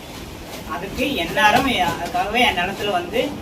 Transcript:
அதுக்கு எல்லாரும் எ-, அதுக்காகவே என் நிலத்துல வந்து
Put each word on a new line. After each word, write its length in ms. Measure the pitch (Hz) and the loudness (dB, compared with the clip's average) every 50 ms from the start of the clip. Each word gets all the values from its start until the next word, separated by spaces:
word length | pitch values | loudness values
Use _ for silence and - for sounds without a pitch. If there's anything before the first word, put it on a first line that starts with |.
| - - - - - - - - - - - - - - | -14 -14 -14 -14 -12 -12 -12 -14 -12 -12 -12 -12 -6 -6
அதுக்கு 440 | - - 185 202 - - 262 294 285 | -4 -4 -4 -6 -4 -2 -2 0 0
எல்லாரும் 520 | - 170 - - - 214 208 208 254 269 262 | 0 -2 -2 2 4 4 6 6 6 4 2
எ-, 220 | 247 196 180 - | 2 2 2 0
அதுக்காகவே 480 | 170 175 175 170 175 175 190 202 214 240 | 0 -2 -4 -2 -2 0 0 0 2 4
என் 220 | 247 214 185 180 | 4 4 4 2
நிலத்துல 300 | 175 175 - - 208 208 | 0 -2 -2 -4 -2 0
வந்து 300 | 196 175 175 180 180 240 277 294 - - | 0 0 -2 0 0 0 0 0 -4 -8